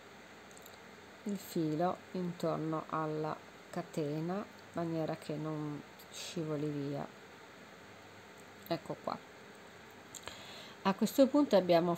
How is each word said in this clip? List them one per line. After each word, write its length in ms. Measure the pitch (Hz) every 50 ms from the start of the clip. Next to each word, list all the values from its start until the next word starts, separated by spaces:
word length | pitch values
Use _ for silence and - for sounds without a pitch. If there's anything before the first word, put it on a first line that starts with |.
| - - - - - - - - - - - - - - - - - - - - - - - - -
il 120 | 214 202
filo 640 | 185 - - - 175 160 156 151 151 175 185 - - - - -
intorno 720 | 185 180 175 175 - - 165 156 151 156 160 160 156 - -
alla 480 | - 156 160 156 151 156 156 156 - - - - - - - -
catena 680 | - 175 170 - - 170 151 143 147 156 160 175 170
in 80 | 156 160 - - - - - -
maniera 420 | 170 170 165 165 160 156 - 160
che 180 | - - - 151
non 480 | 147 151 156 156 151 151 151 147 143 - - - - - -
scivoli 560 | - - - - - 180 156 156 156 147 151
via. 400 | 151 147 143 139 143 143 143 - - - - - - - - - - - - - - - - - - - - - - - - - - - - - - - - -
Ecco 300 | - 170 156 - - 156 - -
qua. 140 | - - - - - - - - - - - - - - - - - - - - - - - - - - - - - - - - - - - -
A 100 | 190 190
questo 320 | - 220 196 - - 269
punto 280 | 254 - 294 294 - 208
abbiamo 400 | 190 180 175 170 165 170 180 170